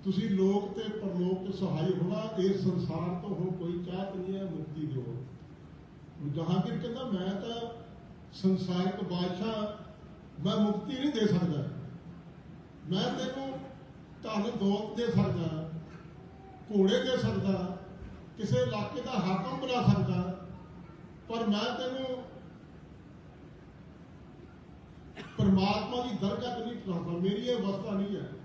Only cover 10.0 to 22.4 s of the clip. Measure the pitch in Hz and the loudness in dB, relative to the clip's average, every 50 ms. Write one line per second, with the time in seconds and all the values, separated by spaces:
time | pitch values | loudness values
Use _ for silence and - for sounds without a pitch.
10 | - - - - - - - - 147 190 214 196 208 208 196 180 - - 262 254 | -16 -16 -16 -16 -18 -16 -10 -2 0 2 4 6 6 6 4 2 0 -2 -4 0
11 | 277 294 269 226 208 190 170 175 175 156 151 139 127 - - - - - - - | 0 2 4 6 6 6 6 6 4 2 0 0 -2 -4 -6 -8 -10 -10 -12 -12
12 | - - - - - - - - - - - - - - - - - 147 180 196 | -14 -14 -14 -14 -16 -16 -16 -16 -16 -16 -18 -18 -18 -18 -18 -14 -4 -2 0 2
13 | 180 - - - - - - 269 269 269 269 269 - - - - - - - - | 2 0 0 -2 -2 -4 -4 -4 -4 -6 -6 -6 -8 -10 -14 -16 -16 -18 -18 -18
14 | - - - - - 226 202 208 202 233 233 185 196 196 208 208 220 208 - - | -18 -18 -16 -10 -8 -2 0 0 0 0 0 2 4 4 4 4 0 -2 -2 0
15 | 240 208 180 190 196 - 175 175 165 160 156 160 160 160 - - - - - - | 2 4 6 6 6 4 2 0 0 0 -2 -2 -6 -6 -8 -10 -10 -12 -14 -14
16 | - - - - - - - - - - - - - - 208 202 190 190 247 254 | -14 -14 -16 -16 -16 -16 -18 -16 -16 -16 -16 -16 -10 0 6 6 8 8 8 6
17 | 254 262 254 - 196 214 196 190 185 196 190 175 175 180 - - - - - - | 4 4 4 4 4 4 2 2 2 2 2 2 2 -2 -4 -6 -10 -12 -14 -12
18 | - - - - - - - - 214 - 233 254 254 240 214 208 208 208 - 254 | -12 -12 -12 -14 -14 -16 -8 -4 0 4 4 4 4 4 2 -2 -2 -2 -4 -6
19 | 233 - 247 208 170 190 - - - 262 269 262 269 254 247 247 - - 202 190 | -4 -2 0 0 2 2 2 2 0 -2 -2 -2 0 2 2 6 8 8 8 6
20 | - 185 180 175 180 - - - - - - - - - - - - - - - | 6 4 2 2 2 0 -4 -6 -8 -12 -12 -14 -14 -16 -16 -16 -16 -16 -16 -16
21 | - - - - - - 226 226 226 208 202 208 226 254 - 254 254 254 262 262 | -16 -16 -18 -18 -10 -6 -2 0 2 4 4 4 2 0 0 0 -2 -2 -2 -2
22 | 262 254 254 254 - - - - | -2 -2 -4 -4 -6 -10 -14 -14